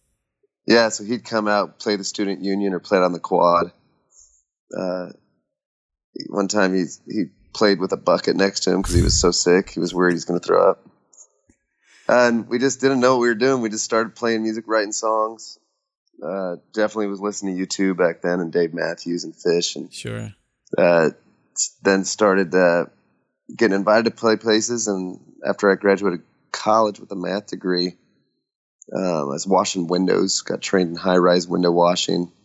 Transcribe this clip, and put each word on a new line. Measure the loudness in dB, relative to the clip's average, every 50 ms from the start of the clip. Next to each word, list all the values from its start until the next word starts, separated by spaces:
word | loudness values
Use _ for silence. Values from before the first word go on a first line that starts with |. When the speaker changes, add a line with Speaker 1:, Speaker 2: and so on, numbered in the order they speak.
| _ _ _ _ _ _ _ _ _ _ _ _ 0
Speaker 1:
Yeah, | 2 4 4 4 2
so | 0 -4 -6
he'd | -4 -6 -6 -6
come | -4 -2 -2 0 2
out, | 2 2 0 -2 -6 -8
play | -4 -2 -2 -2
the | -4
student | -6 -6 -4 -4 -4 -4 -4 -4
union | -4 -2 -2 -2 -2 -2
or | -4
play | -4 0 2 2
it | 2
on | 2 0
the | -2
quad. | -6 -2 0 4 4 6 4 4 2 0 -6 _ _ _ _ _ _ _ _ _ -20 _ _ _ _ _ _ _ _ -14 -10
Uh, | -8 -6 -6 -6 -6 -8 -12 -16 _ _ _ _ _ _ _ _ _ _ _ _ _ _ _ _ _ _ _ -18 -16 -14 -8
one | -4 -4 -2 -2
time | 0 0 0 0 0
he, | 0 -2 -4 -6 -14 _ -10
he | -6 -6 -6 -8 _ _ _ _ -4
played | 0 2 2 2 2
with | 0 -4
a | -4 -4
bucket | 0 0 0 0 2 0 0
next | 2 0 0 0 -2
to | -2 0 0
him | 0
'cause | 0 0 0
he | 0 2
was | 2 2 2
so | 2 2
sick. | 2 2 2 2 2 2 2 0
He | -4 -6
was | -6 -4 -2
worried | 0 0 2 0
he |
was | 0 -2
gonna | -4 -4 -4
throw | -2 2 2 4 4 4
up. | 2 0 _ _ _ _ _ _ _ _ -20 _ _ _ _ _ _ _ _ _ _ _ _ _ _ _ _ 2
And | 4 4 4 4 4 0 -2 -2
we | -2 0
just | 0 0 0 2
didn't | 0 2 2 4
know | 4 4 4
what | 4
we | 2 2
were | 2
doing. | 2 2 2 2 2
We | 0 -2
just | -4 -6 -6
started | -2 0 0 -2 -2 -6
playing | -4 -2 -2 -2 0 -2
music, | -2 -4 -6 -4 -2
writing | 0 0 0 -2
songs. | -4 -4 -2 -2 0 0 -2 -4 -6 -10 -18 -20 -20 _ _ _ _ _ _ _ _ _ _ _ _ -14 -10
Uh, | -8 -8 -6 -6 -6 -8 -10 _ _ -4
definitely | -2 -2 -2 -2 -4 -6 -6
was | -6 -6
listening | -6 -6 -6 -6 -6 -6 -4
to | -4
U | -6
two | -6 -4 -2 0 0 0
back | 2 0 0 0 -2
then | -4 -2 -2 -2
and | -2 -2
Dave | 0 -2 -2 -2 -2
Matthews | -4 -6 -6 -6 -8 -8 -6 -6 -6 -8
and | -10 -14
Fish. | -6 -2 0 0 0 0 -4 -6
And, | -8 -12 -14 -14
Speaker 2:
Sure. | -14 -12 -10 -10 -10 -12 -12 -16 _ _ _ _ _ _ _ 0 2
Speaker 1:
uh, | 4 4 6 4 4 2 0 _ _ _ _ _ _ _ -8
s-, | -6 -6 -6 _ _
then | 0 2 2 2 0
started, | -2 -2 2 2 4 4 2 2 2 2
uh, | 4 4 4 4 2 0 -4 _ _ _ _ _ _ _ _ _ _ _ -12 -4
getting | 0 2 2 2
invited | 2 2 4 4 4 2
to | 0
play | -2 0 0 0 2
places. | 2 2 2 0 2 0 -2 -4 -4 -4 -4
And | -4 -4 -4 -8 -10 -12 _ _ -20 -10 -6 -6
after | -4 0 2 2
I | 2
graduated | 2 2 2 2 2 0 -2 -4 -4 -8 _ _ _ _ _
college | -14 -8 -2 0 2 2 2 0 -2 -6
with | -12 -14
a | -12
math | -8 -6 -6 -6 -6 -6 -10
degree, | -12 -8 -4 -2 -2 0 -2 -4 -6 _ _ _ _ _ _ _ _ _ _ _ _ _ _ _ _ _ _ -8 -6
um, | -4 -2
I | -2 -2 -2 -2
was | -4 -6 -6 -2 0
washing | 2 2 2 0 -2 -6 -4 -2
windows, | 0 0 0 2 2 2 0 0 -2 -4
got | -4 -6 -8 -8
trained | -6 -2 0 0 0 0
in | -4
high-rise | -6 -2 0 2 4 4 4 4 2 0 -2
window | -2 0 0 2
washing. | 4 4 4 2 2 0 -2 -2 -2 -4 -4 -6 _ _ _